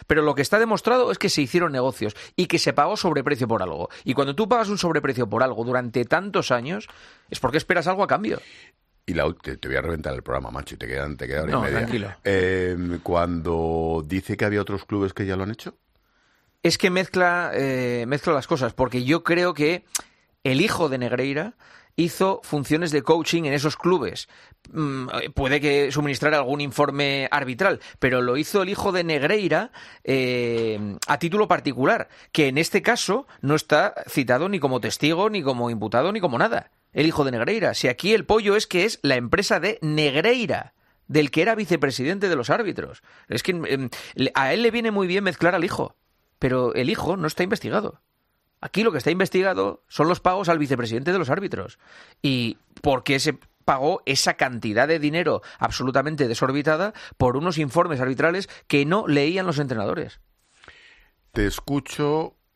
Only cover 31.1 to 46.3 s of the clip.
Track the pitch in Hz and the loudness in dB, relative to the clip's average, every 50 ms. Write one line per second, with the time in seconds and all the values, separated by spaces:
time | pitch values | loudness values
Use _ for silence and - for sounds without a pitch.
31.1 | 143 143 - 170 170 208 214 175 185 147 123 147 123 117 131 165 226 220 - - | -2 0 -2 0 0 0 2 2 2 0 0 -2 -2 2 2 2 2 2 -2 -6
32.1 | - - - - - - 151 135 127 143 165 - - 202 160 208 233 - - - | -14 -20 -16 -4 0 2 2 2 2 0 0 0 0 0 2 2 0 0 0 -2
33.1 | - 254 285 - - - - 135 151 151 - - 156 151 180 208 - - 170 - | -2 -2 -4 -8 -10 -6 0 0 0 0 2 4 4 4 4 2 0 -6 -10 -4
34.1 | - - 135 113 123 127 160 196 202 180 139 135 131 123 104 107 - - - 147 | -2 -2 2 2 2 2 2 0 0 0 0 0 0 -2 -2 -4 -2 0 0 2
35.1 | 165 165 196 214 214 202 147 135 131 120 120 120 117 110 101 110 110 120 143 180 | 2 2 2 0 0 0 -2 -2 0 0 -2 -2 -2 -4 -2 0 2 2 2 2
36.1 | 202 220 180 165 120 120 175 226 226 - - - _ _ _ _ - - 147 165 | 0 -2 -2 0 0 2 0 2 0 -2 -4 -6 _ _ _ _ 0 2 2 2
37.1 | - - 147 135 123 113 113 151 208 226 180 135 101 - - 131 123 - - 185 | 2 2 0 0 0 0 0 0 0 0 0 0 0 0 0 0 0 0 2 2
38.1 | 220 220 175 - 208 220 214 208 196 214 214 - - 180 175 226 226 - - 143 | 2 2 4 2 2 4 4 4 2 2 0 0 0 2 2 0 0 0 0 2
39.1 | 135 123 120 117 - 175 202 - 220 180 156 196 220 - - 151 151 151 151 143 | 2 2 2 0 0 0 2 2 0 0 0 -2 -4 -2 -2 -2 0 2 2 2
40.1 | 131 147 - 226 247 262 226 156 113 92 - - - _ _ _ _ _ _ - | 2 2 4 4 2 2 0 -2 -2 -4 -6 -10 -16 _ _ _ _ _ _ 0
41.1 | 127 151 151 139 - 156 165 226 226 214 214 151 170 156 143 139 123 113 123 143 | 2 2 2 4 2 2 2 2 2 0 0 0 0 0 0 0 0 -2 -2 -2
42.1 | 190 202 202 190 170 139 117 - 156 214 233 190 147 - 80 67 - - _ _ | -2 -2 0 0 0 0 0 0 0 0 0 -2 -6 -6 -8 -10 -12 -16 _ _
43.1 | - - - - - 117 - - 180 170 156 82 135 135 131 120 - - - - | -20 -20 -10 -6 -4 -2 -2 -2 -2 -2 -2 -2 -2 -2 -4 -6 -10 -12 -14 -10
44.1 | - - 127 135 - - 135 131 151 202 240 233 214 247 226 226 208 202 196 180 | -4 -2 -2 0 2 2 2 2 2 2 2 2 2 0 0 0 0 0 0 0
45.1 | 180 208 202 190 156 - - 170 190 180 165 - - - 139 - - _ _ _ | 0 0 0 -2 0 2 2 2 2 2 0 -2 -2 -4 -6 -6 -10 _ _ _
46.1 | _ _ _ _ | _ _ _ _